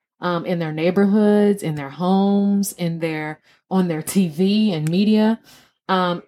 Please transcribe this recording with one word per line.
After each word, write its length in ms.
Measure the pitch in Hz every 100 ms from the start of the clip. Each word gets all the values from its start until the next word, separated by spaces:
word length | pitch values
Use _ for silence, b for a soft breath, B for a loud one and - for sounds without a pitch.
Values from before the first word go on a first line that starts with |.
| _ _
um, 240 | 175 170
in 140 | - 170
their 140 | 160
neighborhoods, 880 | 156 170 180 202 214 208 208 208 202
in 140 | 160 151
their 140 | 139
homes, 840 | 143 180 190 196 202 202 202 196
in 260 | - 175 165
their, 420 | 165 156 151 156 b b _
on 160 | 190 180
their 160 | 156
T 260 | 156 196 180
V 440 | 147 190 214 214
and 160 | 160 156
media. 500 | 180 214 214 220 226 b b b b -
Um, 360 | 185 180 175